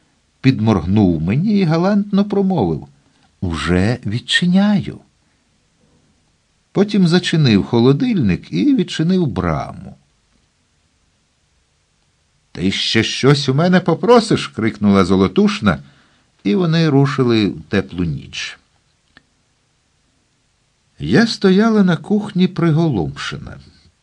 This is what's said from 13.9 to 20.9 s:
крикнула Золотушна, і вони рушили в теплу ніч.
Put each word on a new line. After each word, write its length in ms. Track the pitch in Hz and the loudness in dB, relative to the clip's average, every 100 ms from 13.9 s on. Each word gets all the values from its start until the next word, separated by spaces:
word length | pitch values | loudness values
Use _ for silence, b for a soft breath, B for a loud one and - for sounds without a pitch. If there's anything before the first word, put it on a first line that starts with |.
| 160 226 240 226 139 - | 0 4 2 2 -2 -2
крикнула 560 | - 110 - 104 98 | -4 -4 0 2 4
Золотушна, 720 | 90 95 95 196 208 - 104 78 b b b b b _ | 4 2 2 2 0 2 -2 -2 b b b b b _
і 100 | 190 | -4
вони 340 | 202 170 165 160 | 0 0 0 2
рушили 580 | 139 139 135 123 113 98 | 2 2 0 2 2 0
в 140 | 80 - | -4 -4
теплу 360 | 101 98 85 | -4 -2 -4
ніч. 540 | 82 67 - - - - _ _ _ _ _ _ _ _ _ _ _ _ _ _ _ _ _ _ _ _ _ _ _ | -4 -6 -10 -14 -14 -16 _ _ _ _ _ _ _ _ _ _ _ _ _ _ _ _ _ _ _ _ _ _ _